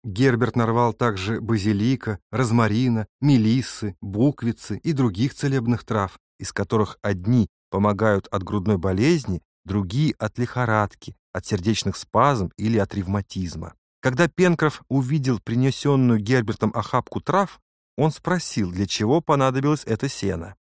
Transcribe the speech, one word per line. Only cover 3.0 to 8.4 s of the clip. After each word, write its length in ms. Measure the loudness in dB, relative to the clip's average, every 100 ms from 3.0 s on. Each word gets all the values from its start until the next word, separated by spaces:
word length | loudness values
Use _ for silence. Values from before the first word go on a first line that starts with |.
| -4 _
мелиссы, 760 | 4 4 4 2 -2 -8 -8 -8
буквицы 760 | -8 0 0 0 -6 -6 -8 -6
и 140 | -4
других 420 | 0 0 0 -2
целебных 480 | -2 -2 0 0 -2
трав, 380 | 0 -2 -2 -6 _ _
из 140 | -10
которых 460 | -6 0 2 0 -2
одни 460 | -4 -2 2 2 2 _ _
помогают 560 | 0 2 2 2 2 -2
от 140 | -6